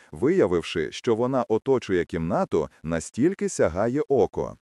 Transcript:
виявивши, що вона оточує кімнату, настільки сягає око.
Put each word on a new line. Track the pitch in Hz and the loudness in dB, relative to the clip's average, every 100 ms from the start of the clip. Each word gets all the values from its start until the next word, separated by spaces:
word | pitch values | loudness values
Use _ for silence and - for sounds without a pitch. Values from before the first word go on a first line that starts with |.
| - | -18
виявивши, | 78 123 185 104 87 - 87 64 | -2 0 4 4 2 -2 -4 -6
що | - 123 | -4 0
вона | 110 123 135 113 | 0 0 -2 0
оточує | 110 - 127 - 92 | 0 2 0 2 0
кімнату, | 82 87 82 147 190 87 69 _ | 0 -4 -2 -2 0 0 -2 _
настільки | 78 82 - - 160 196 202 | -6 -6 -6 0 0 0 -6
сягає | - 104 85 117 139 | 0 0 0 -2 -2
око. | - 135 90 - 58 - | 0 2 2 0 -8 -10